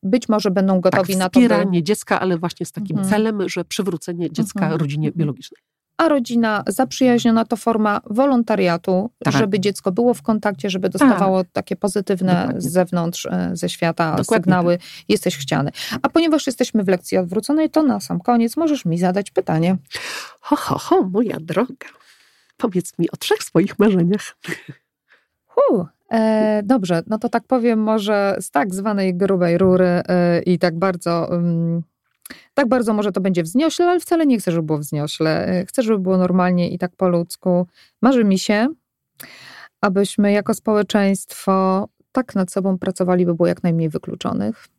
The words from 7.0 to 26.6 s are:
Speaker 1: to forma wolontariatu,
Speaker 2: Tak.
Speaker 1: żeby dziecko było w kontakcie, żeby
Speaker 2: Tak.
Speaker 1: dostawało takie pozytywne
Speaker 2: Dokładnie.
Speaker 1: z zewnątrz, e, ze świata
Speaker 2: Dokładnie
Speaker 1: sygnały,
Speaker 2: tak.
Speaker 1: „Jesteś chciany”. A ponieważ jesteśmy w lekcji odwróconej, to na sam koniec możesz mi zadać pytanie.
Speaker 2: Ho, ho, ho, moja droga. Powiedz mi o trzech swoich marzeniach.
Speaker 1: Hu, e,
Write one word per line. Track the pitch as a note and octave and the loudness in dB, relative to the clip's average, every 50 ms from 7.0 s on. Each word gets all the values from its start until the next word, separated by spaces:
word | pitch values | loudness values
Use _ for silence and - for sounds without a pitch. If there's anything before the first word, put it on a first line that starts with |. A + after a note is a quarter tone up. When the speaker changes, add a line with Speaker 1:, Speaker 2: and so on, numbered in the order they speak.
| C4 B3+ A#3+ A#3 A3+ A#3 A3+ A3+ A3+ | 2 4 4 4 4 4 2 2 2
Speaker 1:
to | - A#3+ | 0 -4
forma | G#3+ - A#3 A3+ A3 G#3+ G#3+ G#3 - _ - | -2 -2 0 0 2 2 0 0 -2 _ -4
wolontariatu, | G#3 A3 C4+ C#4+ C4+ A#3+ A#3 - A3 G3+ F#3+ F3 E3+ E3+ - - F#3 F#3 G3+ A#3 _ _ - | 0 2 2 4 4 2 2 0 0 0 2 2 0 0 0 0 0 0 0 -4 _ _ -4
Speaker 2:
Tak. | B3+ B3+ | 0 2
Speaker 1:
żeby | C#4 A3+ G3+ F#3+ G#3 | 2 2 2 0 0
dziecko | F#3 G3+ F#3+ - _ G3 | 0 -2 -2 -2 _ -2
było | F#3 G#3 A#3+ B3 A#3+ | 0 2 2 0 0
w | - | 0
kontakcie, | - - A3 G#3+ - G#3 G3 - - G3+ | -2 -2 -2 0 0 -4 -4 -2 -6 -4
żeby | F#3+ F#3+ F#3+ F#3+ | -4 -2 -4 -4
Speaker 2:
Tak. | |
Speaker 1:
dostawało | - - D4 C4+ G#3+ F3 G3 F#3+ F#3+ F#3 F#3 - | 0 2 4 4 4 4 2 2 2 0 -2 -2
takie | _ - F#3 - - | _ -8 -6 -6 -6
pozytywne | - - G#3 F#3 G#3 G3 - G3+ F3 F#3+ F#3 F3+ | -4 -4 -2 -2 -4 -2 -2 -2 0 2 2 2
Speaker 2:
Dokładnie. | F3 F#3+ - - - | 2 0 -2 -4 -4
Speaker 1:
z | F3+ - | -6 -2
zewnątrz, | E3 F#3 F3+ F3 - F3 E3+ E3+ F3 - - | 0 0 0 0 -2 -4 -4 -4 -6 -8 -8
e, | - F#3 F3+ F3+ E3+ | -4 -4 -2 -2 -4
ze | F#3 E3 - F3 | -4 -4 -6 -6
świata | - - F3 E3 E3 - E3+ D#3+ D#3 | -4 -2 -2 -2 0 0 -2 0 0
Speaker 2:
Dokładnie | - - - A3+ A3 E3+ | -2 0 2 0 2 2
Speaker 1:
sygnały, | F#3 F#3 F3+ E3+ F3 F3 F3 | 2 2 2 4 2 0 0
Speaker 2:
tak. | - - - - - - | -4 -14 -20 -20 -2 0
Speaker 1:
„Jesteś | G3+ G#3+ - F#3 E3+ | 0 0 0 -2 -4
chciany”. | C#3+ C#3 C3+ D#3 D3+ C#3 D3 - - - - A3+ B3+ | -4 -6 -4 -2 -2 -2 -4 -6 -8 -10 -8 -8 -4
A | - C#4+ | -4 0
ponieważ | - E4+ E4 E4 D4+ D4 - | 2 2 2 4 2 0 0
jesteśmy | - A#3+ - B3+ - - A3 G3+ | -2 -2 -2 -4 0 0 0 2
w | F3+ | 2
lekcji | F#3+ F3+ - - - F#3+ | 0 -2 -2 -2 -2 -2
odwróconej, | F#3 E3+ F#3 G#3+ G#3+ - D4 D#4 D#4 D4+ | -2 -2 -4 -6 -2 0 0 0 0 0
to | - D#4 | 0 0
na | D#4 C#4 A3+ G3+ | 2 2 0 -2
sam | - - F3+ F3 | -4 -6 -6 -4
koniec | - - A#3+ A#3 A3+ A#3 - | 0 0 2 2 2 0 0
możesz | D4+ E4 D#4+ D4+ B3+ - | -2 0 0 0 0 -2
mi | E3+ D#3+ F3 | -2 0 0
zadać | F3+ F#3 F3+ G3+ G3+ - | 0 0 0 0 -4 -2
pytanie. | _ - - - E3 D#3+ E3 F3+ F#3+ F3+ - _ - - - - - - - - - _ | _ -4 -2 0 0 2 2 2 0 0 -4 _ -14 -12 -12 -10 -12 -12 -14 -16 -20 _
Speaker 2:
Ho, | _ - D4 | _ -2 -2
ho, | - - - - - | -2 0 -4 -4 -4
ho, | - - E4 F#4+ | 0 2 2 2
moja | B3 F#3 F3+ G#3 B3 G#3 - - | 2 2 0 0 -2 -2 -4 -8
droga. | D#3 E3 F3 F#3 A#3+ B3+ C4+ _ - - - _ _ _ _ _ _ _ _ _ _ _ _ | -8 -4 -2 -2 -2 -2 -6 _ -20 -20 -20 _ _ _ _ _ _ _ _ _ _ _ _
Powiedz | _ - A#3 F3+ F3+ E3+ - - - | _ -4 -2 -2 -2 -4 -4 -4 -4
mi | E3+ - | -4 -4
o | - | -4
trzech | - - - G#4 G#4+ | -8 -2 -2 -2 -2
swoich | - - _ E3+ D#3+ - - - | -2 0 _ 0 0 0 2 2
marzeniach. | G3+ A3 G3 F3+ E3+ F3 G3+ G#3 - - - _ - - - - - - C#3 _ _ _ _ _ _ _ _ _ _ _ _ _ _ | 2 4 4 4 2 2 0 -2 -4 -10 -18 _ -14 -14 -14 -14 -14 -20 -20 _ _ _ _ _ _ _ _ _ _ _ _ _ _
Speaker 1:
Hu, | _ _ - C#5+ C5+ D#4+ G3+ F3 - _ _ _ _ | _ _ 2 4 4 4 2 0 -4 _ _ _ _
e, | - A3+ A3 A3 A3 G#3+ G#3+ G#3+ G#3+ G#3+ | 0 0 2 2 2 2 2 2 2 0